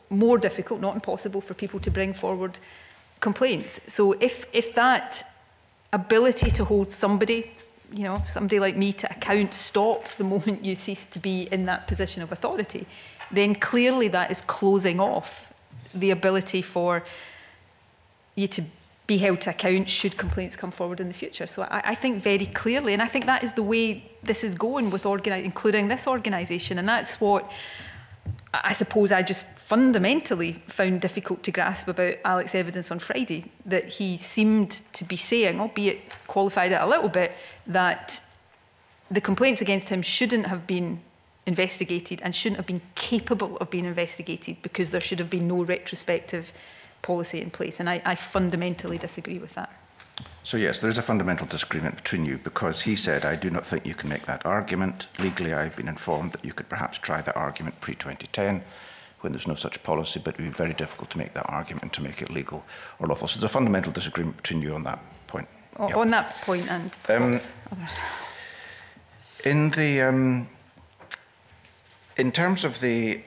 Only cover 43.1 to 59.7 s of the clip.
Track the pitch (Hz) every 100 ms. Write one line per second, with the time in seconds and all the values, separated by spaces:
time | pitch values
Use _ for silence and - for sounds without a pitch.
43.1 | 233 - 208 202 - 175 180 175 175 170
44.1 | - 170 165 - 170 - - 170 180 -
45.1 | 180 170 180 170 180 175 180 - 180 -
46.1 | 170 - 175 170 - - - - - -
47.1 | 175 170 165 170 - 175 - 175 175 185
48.1 | 180 - 196 180 175 180 170 170 170 175
49.1 | - 160 175 - - - - - - -
50.1 | - - - - 113 95 - 113 113 113
51.1 | 110 92 87 - 82 - 80 78 - -
52.1 | 87 76 67 - - 90 80 113 104 -
53.1 | 71 71 78 92 82 - 82 - - 73
54.1 | 73 - 131 82 104 - 127 95 92 -
55.1 | - 95 90 85 76 80 - 60 80 -
56.1 | 76 82 - - - - - 73 - -
57.1 | 80 76 - 73 - 78 - - - -
58.1 | - - - 101 95 - - - - -
59.1 | - 82 71 - 76 -